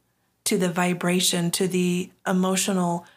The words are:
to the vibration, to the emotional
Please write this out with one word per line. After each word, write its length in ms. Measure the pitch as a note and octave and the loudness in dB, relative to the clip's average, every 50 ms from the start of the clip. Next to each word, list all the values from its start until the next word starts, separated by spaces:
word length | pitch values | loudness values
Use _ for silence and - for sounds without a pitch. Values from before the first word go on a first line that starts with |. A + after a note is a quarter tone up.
| _ _ _ _ _ _ _ _ - | _ _ _ _ _ _ _ _ -4
to 140 | - G#3+ | -2 0
the 120 | F#3+ F#3 F3 | 0 0 0
vibration, 840 | E3 F3+ F3+ F3+ F3+ E3+ F3+ F3 F3+ F#3 F3+ - - F3 E3+ F3 | 0 0 0 0 0 0 0 0 0 2 2 0 0 0 0 0
to 160 | - - F#3+ | 0 0 0
the 440 | F3 F3+ F3+ F3+ F3+ F3 F3+ F#3 - _ _ - | 0 0 0 0 2 0 -2 -4 -6 _ _ -4
emotional 800 | - F#3 F#3 F#3 F#3 F#3+ F#3 - G#3+ F#3+ F#3 F3 E3+ E3+ F3+ - - - | -2 0 2 2 2 0 0 -2 0 0 0 0 0 -2 -4 -8 -12 -20